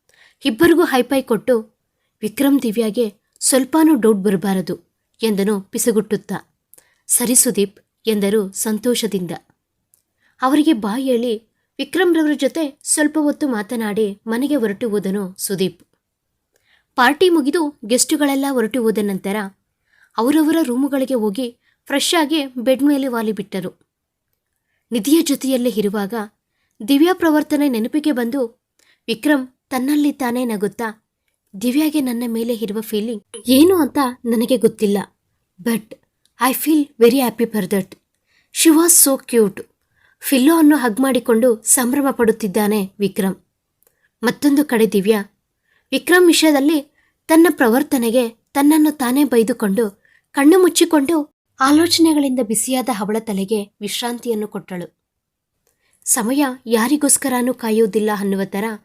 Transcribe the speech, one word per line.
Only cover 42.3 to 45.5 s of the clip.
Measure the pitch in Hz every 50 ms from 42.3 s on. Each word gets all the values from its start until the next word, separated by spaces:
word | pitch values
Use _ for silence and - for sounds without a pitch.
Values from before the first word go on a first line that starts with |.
| 226 226 220 196 170 220 208 208 214 208 190 190 - -
ವಿಕ್ರಮ್. | 202 190 196 - 196 190 - - _ _ _ _ _ _ _ _ _ _ _ _ _ _ _ _ 220
ಮತ್ತೊಂದು | 240 285 - - 294 285 302 285
ಕಡೆ | - 247 214 220 -
ದಿವ್ಯಾ | - 202 180 214 220 202 202 - _ _ _ _